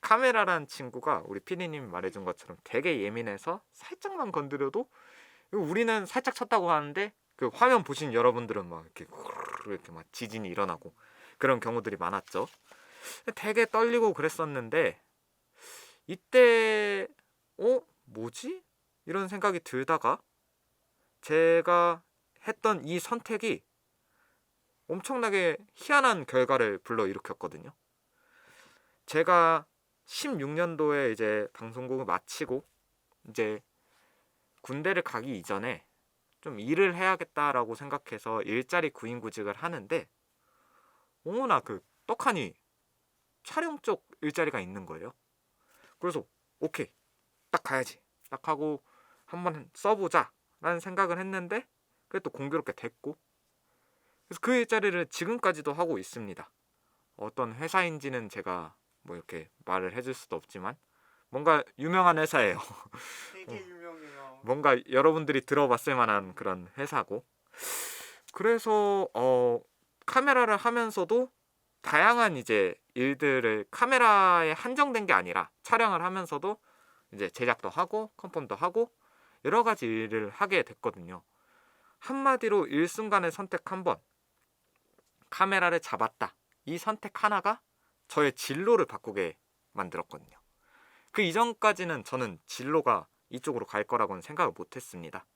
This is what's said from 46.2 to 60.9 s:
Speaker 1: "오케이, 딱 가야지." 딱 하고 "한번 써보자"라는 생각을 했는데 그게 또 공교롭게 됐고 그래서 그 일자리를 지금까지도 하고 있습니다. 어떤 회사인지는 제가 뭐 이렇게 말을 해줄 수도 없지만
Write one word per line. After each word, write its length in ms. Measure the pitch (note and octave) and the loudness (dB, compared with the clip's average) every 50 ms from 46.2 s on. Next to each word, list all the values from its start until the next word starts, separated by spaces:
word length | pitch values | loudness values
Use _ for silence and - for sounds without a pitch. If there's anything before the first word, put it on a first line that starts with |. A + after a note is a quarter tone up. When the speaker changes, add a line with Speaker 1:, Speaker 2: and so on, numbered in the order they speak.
| - _ _ _ _ _ _ _ | -8 _ _ _ _ _ _ _
Speaker 1:
"오케이, 260 | D#3 D#3 - - C3 - _ _ _ _ _ _ _ _ _ _ _ _ | -6 -6 -4 -6 -8 -8 _ _ _ _ _ _ _ _ _ _ _ _
딱 120 | - E3 | -2 -2
가야지." 360 | _ - C3+ C3 B2+ - - _ _ _ _ _ _ - | _ 0 -2 -2 -2 -4 -10 _ _ _ _ _ _ -14
딱 180 | - C3 - - | -14 -10 -4 -4
하고 340 | D#3 C#3+ D3+ D#3 D3+ C#3 _ _ _ _ _ _ _ _ _ | -2 -2 -2 -4 -4 -6 _ _ _ _ _ _ _ _ _
"한번 460 | _ - F3 F3+ F3+ D#3+ D3+ C3+ - | _ -12 -4 -4 -4 -4 -6 -14 -18
써보자"라는 1080 | _ - - G3+ A3 G3+ G3 E3 - E3 C3 - _ _ _ _ _ _ - E3 F3 E3+ | _ -4 0 0 2 2 0 2 4 2 2 2 _ _ _ _ _ _ -4 -4 -4 -2
생각을 380 | E3 F#3+ F#3 F#3 G3 F3 F3 F3 | -6 -6 0 0 2 2 0 -4
했는데 480 | F#3+ F#3+ F#3+ F#3+ F3 F3 G#3 A3+ C4+ _ _ _ _ _ _ _ _ _ | -4 -6 -6 -6 -6 -4 -6 -6 -6 _ _ _ _ _ _ _ _ _
그게 120 | - - | -8 -6
또 60 | - D3+ | -6 -6
공교롭게 420 | - - C#3 C#3+ D3 D#3+ - - | -10 -8 -8 -4 -4 -4 -4 -4
됐고 440 | A#2+ - - A#2+ _ _ - C#3+ D#3 _ _ _ _ _ _ _ _ _ _ _ _ _ _ _ _ _ _ _ _ _ _ _ | -10 -10 -10 -14 _ _ -14 -14 -14 _ _ _ _ _ _ _ _ _ _ _ _ _ _ _ _ _ _ _ _ _ _ _
그래서 120 | F#3+ - | -14 -4
그 140 | - A#3 B3+ | 0 2 4
일자리를 520 | B3 A#3 - A3 A3 G3+ G3+ F3 F3 E3 | 4 4 2 0 2 2 0 0 0 -4
지금까지도 640 | - - - E3+ F3+ A#3 B3 - F#3+ F3 D3+ D3 D3 | -4 -4 -6 -4 -4 -4 0 0 0 0 0 -4 -6
하고 260 | C#3+ D#3+ F3 E3 D3+ G2 | -2 -2 -2 -2 -2 -4
있습니다. 520 | F#2 - - A#2+ A2 G2+ F2+ - - _ _ _ _ _ _ _ _ _ _ _ _ _ _ | -6 -10 -12 -12 -12 -12 -12 -14 -16 _ _ _ _ _ _ _ _ _ _ _ _ _ _
어떤 380 | - G2+ G#2+ _ - B2+ A2+ A2 | -12 -12 -10 _ -4 -4 -4 -4
회사인지는 760 | A#2+ D#3 E3 - F#3+ F3+ E3+ D#3 D3+ C3+ C#3 C3 B2 A2+ G2+ | -8 -8 -2 0 0 0 0 -4 -6 -8 -6 -6 -6 -8 -8
제가 460 | - G#2 F#2+ G2 F2+ F2+ E2 D#2 _ _ _ _ _ _ | -12 -10 -6 -6 -6 -6 -8 -10 _ _ _ _ _ _
뭐 140 | _ - F2 | _ -16 -16
이렇게 340 | E2+ - - - E2 D#2+ E2 _ _ _ | -16 -14 -12 -12 -12 -12 _ _ _ _
말을 300 | - F#2 F#2 F#2 F#2 F#2 | -4 -2 -2 -2 -4 -6
해줄 200 | B2 B2 C3 C3 | -8 -8 -8 -10
수도 220 | - - _ - | -12 -10 _ -10
없지만 400 | D#2+ - _ - G2 F2+ G2+ C#3+ _ _ _ | -10 -10 _ -16 -10 -10 -10 -10 _ _ _